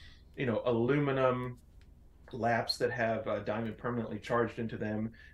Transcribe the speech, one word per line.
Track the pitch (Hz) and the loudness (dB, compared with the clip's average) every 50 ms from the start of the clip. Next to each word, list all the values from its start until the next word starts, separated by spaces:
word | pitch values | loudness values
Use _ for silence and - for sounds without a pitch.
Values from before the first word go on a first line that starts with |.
| - - - - - - - | -18 -20 -20 -20 -20 -16 -6
you | - 143 | -2 0
know, | 120 107 104 - | 0 0 2 2
aluminum | 127 120 113 117 123 143 147 147 139 131 131 131 127 123 123 127 123 120 - - - - - - - - - - - - - - - | 2 2 4 4 4 4 4 4 2 2 4 4 4 4 2 -2 -6 -8 -12 -16 -20 -20 -20 -20 -20 -20 -20 -20 -20 -20 -20 -18 -14
laps | - 117 110 117 117 113 120 - - - | -6 0 2 2 4 2 2 0 0 0
that | 131 113 | 0 0
have, | 110 120 113 113 113 110 - 117 | 2 0 0 0 0 -2 -2 -2
uh, | 104 104 | -4 -2
diamond | 101 110 107 113 117 110 107 - | -2 -2 -2 -2 -2 -4 -6 -4
permanently | - 120 123 120 110 104 107 104 | -4 -4 -2 -2 -4 -4 -6 -8
charged | - - 123 120 117 107 - - | -4 -2 0 2 2 0 -2 -4
into | 113 110 117 | -6 -6 -4
them. | 110 110 107 107 107 110 113 - - - - | -4 -4 -2 -2 -2 -4 -4 -6 -10 -18 -20